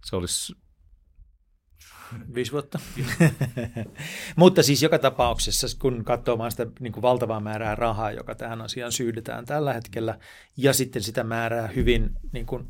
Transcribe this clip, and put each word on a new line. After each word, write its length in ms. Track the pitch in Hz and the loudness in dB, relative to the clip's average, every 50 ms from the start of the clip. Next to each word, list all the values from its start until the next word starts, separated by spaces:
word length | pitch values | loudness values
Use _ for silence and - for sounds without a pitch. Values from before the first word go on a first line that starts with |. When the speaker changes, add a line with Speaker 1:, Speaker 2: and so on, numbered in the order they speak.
| - | -10
Speaker 1:
se 120 | - - | -6 -4
olisi 400 | 92 87 87 - - - - 180 - _ _ _ _ _ _ - - _ _ _ - - _ _ _ _ _ _ _ _ _ _ - - - - - - - 117 - - - 117 | -2 -2 -2 -2 -4 -4 -6 -12 -16 _ _ _ _ _ _ -20 -20 _ _ _ -20 -20 _ _ _ _ _ _ _ _ _ _ -20 -20 -20 -20 -20 -18 -14 -14 -12 -12 -8 -4
Speaker 2:
Viisi 180 | 123 123 117 | -4 -4 -2
vuotta. 260 | 143 147 - - - 151 - - - 143 131 - - - 170 151 - - 131 123 - | -4 -6 -6 -6 -8 -10 -8 -8 -8 -6 -4 -2 2 4 4 4 4 2 -4 -4 -4
<laughs> 800 | 127 117 120 - 113 104 - - - - - - - - - - | -4 -6 -6 -6 -8 -10 -10 -10 -12 -12 -12 -12 -12 -12 -2 6
Mutta 260 | 156 175 185 185 175 | 8 8 10 10 8
siis 200 | 135 135 143 120 | 6 6 6 4
joka 160 | 143 156 165 135 | 4 4 4 4
tapauksessa, 680 | 127 131 - - 123 117 113 - - 107 101 - 131 120 - - | 2 2 2 2 2 2 2 0 -2 -2 0 -2 -2 -2 -4 -2
kun 260 | - 131 123 113 107 | -2 -2 -2 -2 -2
katsoo 340 | - 120 120 123 120 120 107 | -2 -2 -2 0 0 -2 0
vaan 120 | 113 120 | -2 -4
sitä, 160 | 117 - 120 117 113 - | -4 -6 -6 -8 -8 -10
niin 120 | 127 113 | -10 -10
kuin, 100 | 107 117 | -4 0
valtavaa 380 | 113 123 127 117 123 107 113 107 | 2 4 4 4 2 -2 -2 -2
määrää 340 | 104 107 107 107 113 107 107 | -4 -4 -4 -4 -2 -2 -2
rahaa, 360 | 107 120 113 107 107 113 104 | 0 0 0 0 0 -2 -4
joka 220 | 110 117 123 120 117 | -4 -6 -8 -10 -10
tähän 260 | - 123 113 117 113 | -8 -8 -8 -8 -8
asiaan 300 | 113 113 - 127 120 120 | -10 -10 -8 -8 -6 -4
syydetään 520 | - - 123 117 113 117 117 - 117 120 120 | -4 -2 -2 -2 -2 -4 -6 -8 -8 -8 -6
tällä 260 | 120 143 151 151 139 | -4 -2 -2 0 0
hetkellä, 460 | 120 113 113 - - 117 113 113 107 - - - - - - _ _ | -2 -4 -6 -8 -6 -4 -4 -4 -4 -6 -10 -20 -20 -20 -20 _ _
ja 160 | - 123 135 | 4 4 4
sitten 300 | 127 - 131 123 - 123 | 6 4 2 0 -2 -4
sitä 220 | 95 110 110 127 113 | -6 -4 -2 -4 -2
määrää 420 | 110 117 117 117 113 117 117 113 | -2 -2 -2 -2 -2 -2 -2 -4
hyvin, 440 | 104 104 127 113 120 117 113 110 107 - - - - | -2 0 2 4 6 6 6 4 2 0 -4 -8 -8
niin 140 | - 123 110 | -8 -8 -6
kuin, 200 | - 127 123 127 | -6 -6 -8 -4